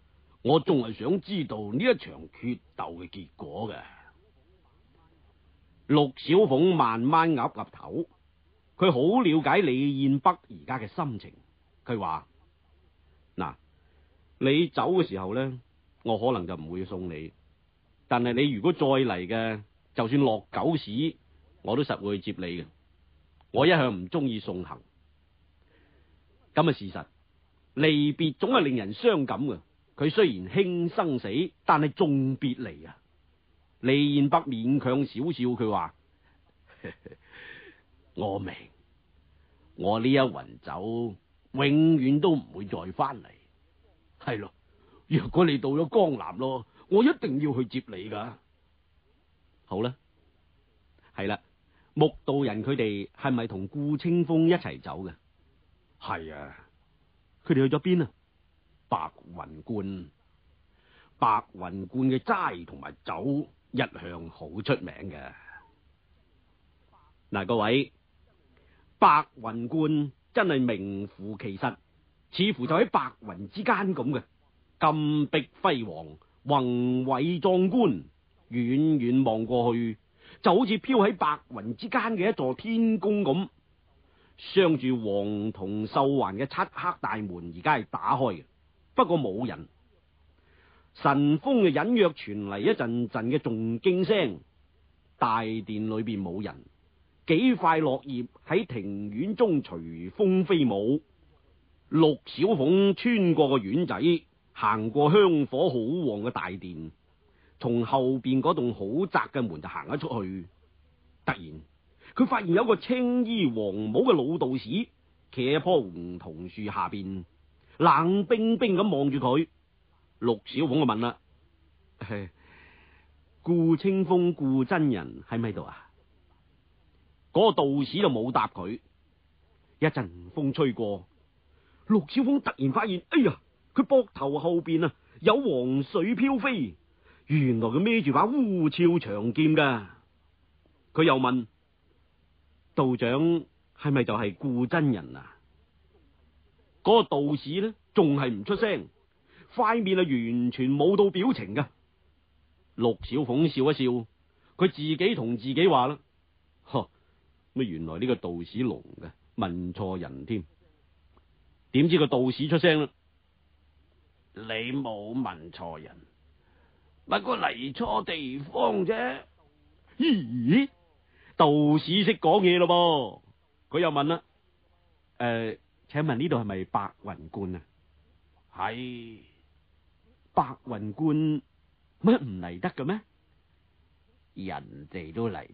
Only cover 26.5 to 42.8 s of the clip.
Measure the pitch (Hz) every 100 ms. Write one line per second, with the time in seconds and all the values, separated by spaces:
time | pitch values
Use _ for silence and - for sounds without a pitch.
26.5 | - 160 135 98 90 80 _ _ _ _
27.5 | _ _ - 156 151 147 143 160 127 196
28.5 | 262 - 123 98 104 240 185 131 104 139
29.5 | 90 - _ _ - 147 151 185 98 90
30.5 | 135 190 175 170 - 175 127 101 117 185
31.5 | - - 160 147 - 175 139 131 131 139
32.5 | 123 113 78 76 - _ _ _ _ _
33.5 | _ _ _ 123 139 147 143 139 165 160
34.5 | 117 117 139 131 131 135 104 156 160 123
35.5 | 120 110 98 80 - _ _ _ _ _
36.5 | _ _ - - - - - _ - -
37.5 | - - - _ _ _ - 101 98 95
38.5 | - - _ _ _ _ _ _ _ _
39.5 | _ _ - 95 110 120 139 131 76 58
40.5 | 60 - 71 104 117 117 95 _ _ _
41.5 | 131 143 147 160 156 127 147 185 151 -
42.5 | 127 101 92